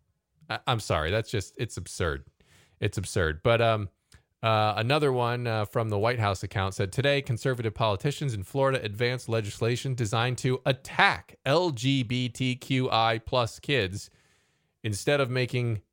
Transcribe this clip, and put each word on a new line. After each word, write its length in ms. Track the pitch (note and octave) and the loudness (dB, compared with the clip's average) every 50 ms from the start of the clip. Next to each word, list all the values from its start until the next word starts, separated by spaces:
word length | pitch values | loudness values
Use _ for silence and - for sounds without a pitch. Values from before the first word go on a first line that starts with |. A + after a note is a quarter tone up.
| _ _ _ _ _ _ _ _ - - | _ _ _ _ _ _ _ _ -10 -8
I, 80 | A2 - - | -8 -6 -2
I'm 140 | C#3+ B2 A2 | -2 -2 0
sorry, 300 | - - G2 D#2+ D2+ E2 | 0 0 0 2 2 0
that's 200 | G2+ A2+ A2 - | 0 -2 -2 -2
just, 240 | - G2+ - - - | -4 -4 -4 -6 -8
it's 220 | - A#2+ - - - | -8 -8 -8 -8 -10
absurd. 480 | F2+ - - - F#2 D#2+ C#2 C2+ - - _ _ _ _ _ - _ _ _ - | -12 -8 -4 -2 -2 0 -2 -4 -8 -14 _ _ _ _ _ -20 _ _ _ -4
It's 200 | A2 G2+ - - | -4 -4 -2 -4
absurd. 440 | F2 - - G#2 E2+ D#2 D2+ D#2 | -6 -4 0 0 0 0 0 0
But, 200 | - A#2 A#2 A2+ | 2 2 4 4
um, 260 | A#2 A2+ A2+ G#2+ G2+ - _ _ _ _ _ - _ _ _ - | 4 4 2 0 -2 -6 _ _ _ _ _ -20 _ _ _ -2
uh, 320 | - A2+ A2 G#2+ G#2+ G#2+ G2+ | 0 2 2 4 2 2 0
another 360 | G#2+ A2 A#2+ C#3+ D#3 D3 C#3 | 0 0 2 2 2 2 2
one, 340 | B2+ B2 A#2+ A#2 A#2+ B2 B2 | 2 2 0 0 -2 -2 -2
uh, 180 | A#2 A2 A2 G#2 | -2 -2 -2 -2
from 240 | - - B2 A2+ G#2+ | -2 -2 -2 -2 0
the 100 | G#2 G2+ | 0 0
White 220 | G#2 A#2 B2+ A#2 | 0 0 2 2
House 220 | G#2+ G2+ F#2+ - | 2 0 0 0
account 320 | - F#2+ - G#2 F#2+ G2 F#2+ | -4 -4 -2 -2 -2 -2 0
said, 180 | - G#2 F#2 | -2 -4 -2
"Today, 300 | - - B2 C#3+ C#3+ C#3 | -2 0 2 4 4 2
conservative 520 | C3+ - A#2+ G#2 - C3+ B2+ A#2+ A2+ A2 - | 2 -2 -4 -2 0 -2 -2 0 -2 -4 -2
politicians 600 | - A#2 G#2+ G2+ - - D3 C#3 - D3+ C3+ A2 | 0 2 2 2 2 0 -2 -2 -2 -4 -4 -4
in 80 | G2+ | -4
Florida 400 | F#2 - - C#3 C3+ C3+ C3 - - | -6 -4 0 2 2 2 2 0 -2
advanced 460 | A2 G2+ G#2+ B2 B2 B2+ B2 - - | -4 -4 -2 0 0 0 -2 -4 -2
legislation 640 | A2+ A2+ G#2 G#2 - - A2+ A#2 B2 A#2+ - C3+ B2+ | -2 -2 -2 -2 -4 -2 0 0 0 0 -2 -4 -2
designed 420 | A#2 A#2+ G2 B2 A2+ A#2+ B2+ B2 - | -2 -2 0 0 0 0 0 0 0
to 220 | - C3 B2+ - - | 0 0 0 0 0
attack 680 | D3 B2 - - - - - G3 G3 C3+ - - - - - - | 0 -2 -2 -4 -4 2 4 4 4 4 0 -6 -16 -16 -6 0
L 240 | C3+ D3 E3+ F3+ E3+ | 2 2 4 2 2
G 320 | C#3 G#2+ A#2+ C3+ C#3 C3+ | 0 0 0 2 2 2
B 260 | A#2+ G#2+ B2 B2+ B2 A#2+ | 0 0 -2 -2 -2 -4
T 260 | - - C3 B2+ B2 | -4 -2 -2 -2 -2
Q 360 | B2 - - C3+ B2+ B2+ B2 | -4 -4 -2 0 0 0 2
I 280 | - A2+ A2+ A2+ A2+ A2+ - | 2 2 4 4 2 0 -2
plus 340 | - C3 B2 A#2 A2 - - | -2 0 0 0 0 -4 -8
kids. 520 | - - C#3+ B2 G2 F2+ F#2+ G2+ - - _ _ _ _ _ _ _ _ _ _ _ _ _ _ | -4 -2 0 0 0 0 -2 -6 -10 -12 _ _ _ _ _ _ _ _ _ _ _ _ _ _
Instead 380 | - A2 G2+ - - D3 D3 C#3 | -6 -4 -4 -2 0 2 2 2
of 100 | C3+ A#2+ | 2 2
making 500 | B2+ B2+ B2+ A#2+ - B2 A#2+ A#2 A2 G2 - _ | 0 0 0 0 0 0 0 0 -2 -4 -6 _